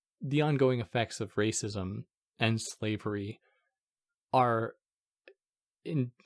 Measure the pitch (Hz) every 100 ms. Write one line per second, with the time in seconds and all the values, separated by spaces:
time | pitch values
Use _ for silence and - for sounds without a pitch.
0 | _ _ 139 143 151 139 131 123 110 123
1 | 110 - 104 - 107 107 107 98 92 107
2 | - _ _ _ 113 113 - - 110 107
3 | 110 104 101 113 _ _ _ _ _ _
4 | _ _ _ 131 123 113 113 - _ _
5 | _ _ - - _ _ _ _ - 160
6 | 123 -